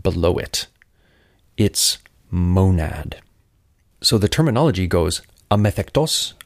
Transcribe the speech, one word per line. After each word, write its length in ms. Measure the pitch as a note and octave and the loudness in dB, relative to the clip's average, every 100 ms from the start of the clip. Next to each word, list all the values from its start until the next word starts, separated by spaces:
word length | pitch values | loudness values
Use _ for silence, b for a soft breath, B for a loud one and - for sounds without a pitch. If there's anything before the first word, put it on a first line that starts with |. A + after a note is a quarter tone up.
below 360 | F#2+ F2 E2+ - | -4 0 0 0
it. 280 | - - - _ _ _ _ _ _ _ _ - | -4 -8 -10 _ _ _ _ _ _ _ _ -2
It's 420 | G2+ - - - _ _ - | 0 0 -2 -4 _ _ -6
monad. 880 | F2 F2 F#2 F#2+ F2 D2+ - - - _ _ _ _ _ _ _ _ | -2 2 4 4 2 -2 -6 -12 -14 _ _ _ _ _ _ _ _
So 180 | - A2 | 0 0
the 100 | G2+ | 0
terminology 600 | - D#3 A#2 D#3 F#2 F2+ | 0 0 2 2 0 0
goes 340 | F2+ E2 - _ _ - | 0 0 -4 _ _ -2
amethektos, 800 | G#2 G#2 - - C3+ D#3 - - - | 2 2 0 -4 -2 -2 -4 -6 -12